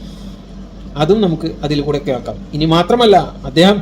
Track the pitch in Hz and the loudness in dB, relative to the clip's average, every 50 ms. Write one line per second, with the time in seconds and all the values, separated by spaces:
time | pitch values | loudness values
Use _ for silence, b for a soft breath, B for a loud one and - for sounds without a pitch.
0 | B B B B B B B B B - - - - - - - - - - 147 | B B B B B B B B B -18 -18 -18 -18 -18 -18 -18 -16 -8 -4 0
1 | 151 160 208 226 202 175 156 - 165 160 - - 156 147 151 143 139 151 143 139 | 2 2 2 4 2 0 0 -2 -4 -6 -8 -6 -4 -4 -2 -2 -2 -2 -2 -4
2 | - 143 127 117 - 120 104 - - - 160 147 156 160 160 170 175 - 240 240 | -2 -4 -4 -4 -6 -8 -10 -10 -10 -8 -4 -2 0 2 4 2 2 2 4 4
3 | 240 214 190 170 147 - - - - 135 127 160 180 196 208 196 | 6 6 6 4 4 0 -8 -12 -10 -2 2 4 6 6 4 2